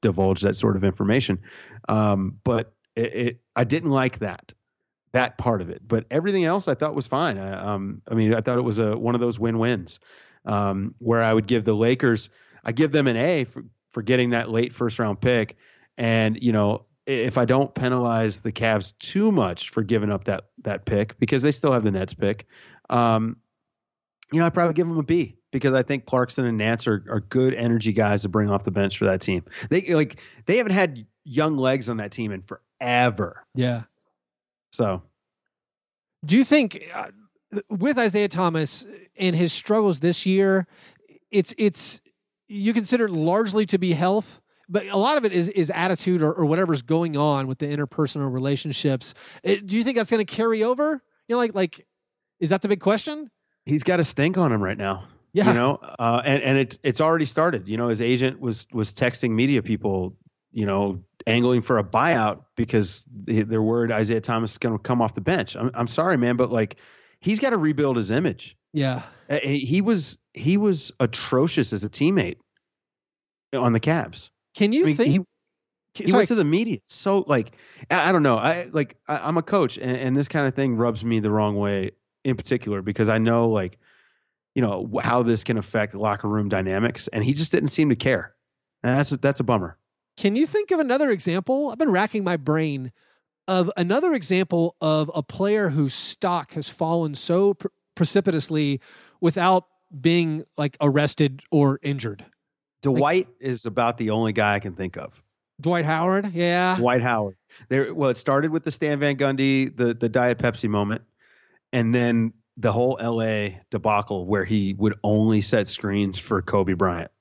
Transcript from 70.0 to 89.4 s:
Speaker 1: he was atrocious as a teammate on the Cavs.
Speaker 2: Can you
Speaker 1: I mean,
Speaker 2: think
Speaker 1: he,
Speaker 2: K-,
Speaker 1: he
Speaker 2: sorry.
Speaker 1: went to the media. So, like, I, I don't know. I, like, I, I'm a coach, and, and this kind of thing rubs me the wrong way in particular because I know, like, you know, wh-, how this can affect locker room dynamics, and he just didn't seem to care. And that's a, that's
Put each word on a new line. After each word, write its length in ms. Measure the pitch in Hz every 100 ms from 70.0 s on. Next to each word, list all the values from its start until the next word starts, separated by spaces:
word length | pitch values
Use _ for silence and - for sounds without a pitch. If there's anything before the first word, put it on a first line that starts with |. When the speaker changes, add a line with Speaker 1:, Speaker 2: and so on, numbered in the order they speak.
| 151 - _
Speaker 1:
he 220 | - 123 196
was 340 | 208 170 - -
atrocious 720 | 123 110 - 127 160 - 117
as 120 | 104
a 40 | 104
teammate 500 | - 147 190 92 - _ _ _ _ _ _ _ _ _ _ _ 135
on 160 | 123
the 80 | 113
Cavs. 500 | 131 160 - - - _ _
Speaker 2:
Can 180 | - 208
you 100 | 254
Speaker 1:
I 40 | 359
mean, 100 | 147
Speaker 2:
think 160 | 226
Speaker 1:
he, 60 | 147 180 _ _ _ _ _ _
Speaker 2:
K-, 100 | -
Speaker 1:
he 20 | 208
Speaker 2:
sorry. 100 | 233
Speaker 1:
went 100 | 196
to 60 |
the 100 | 226
media. 340 | 151 170 233 127
So, 420 | _ - - 196 185
like, 240 | 139 107 _ - - -
I, 180 | 180 156
I 40 |
don't 120 | 180
know. 140 | 147 113
I, 260 | 120 170 175
like, 240 | 156 143 - -
I, 120 | 147
I'm 180 | 110 165
a 60 |
coach, 360 | 160 202 147 -
and, 180 | 127 127
and 200 | 131 131
this 100 | 139
kind 220 | 160 139
of 60 |
thing 220 | 127 135 117
rubs 280 | 120 107
me 160 | 113 113
the 100 | 107
wrong 240 | 107 104 101
way 360 | 101 101 95 - _ _
in 120 | 135 123
particular 460 | - 123 110 101
because 260 | 95 101 110
I 100 | 110
know, 300 | 113 117 117
like, 300 | 107 92 - _ _ _ _ _ _ _
you 80 | -
know, 260 | 120 98 95
wh-, 100 | 120
how 200 | 123 123
this 220 | 117 113
can 140 | - 113
affect 360 | 101 113 107
locker 340 | 101 107 101 110
room 200 | 107 101
dynamics, 600 | 98 92 95 113 - -
and 160 | 110
he 100 | 110
just 180 | 143 160
didn't 160 | - 147
seem 200 | - 151
to 60 | 117
care. 380 | 135 113 - _ _ _ _ _
And 160 | 123 127
that's 140 | 143
a, 40 | 135
that's 240 | 139 139